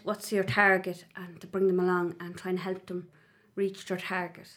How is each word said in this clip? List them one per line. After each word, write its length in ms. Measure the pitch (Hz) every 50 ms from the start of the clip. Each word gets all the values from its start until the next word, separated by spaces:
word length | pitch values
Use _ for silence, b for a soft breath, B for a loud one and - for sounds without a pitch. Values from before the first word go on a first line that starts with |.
| -
what's 260 | 202 208 208 - -
your 140 | 220 196 190
target?" 580 | 196 - 208 202 196 190 185 185 185 175 170 - - - -
And 240 | 185 175 170 165
to 60 | - -
bring 200 | - 190 190 190
them 140 | 180 180
along 340 | 180 185 180 180 175 170 170 -
and 160 | 175 175 180 180
try 140 | - 185
and 80 | 185 180
help 260 | 170 190 190 190 -
them 240 | - 185 180 170 - b b b b b b b b b
reach 300 | b 196 196 190 - - -
their 100 | 190 175
target. 500 | - - 185 185 175 175 175 - - - -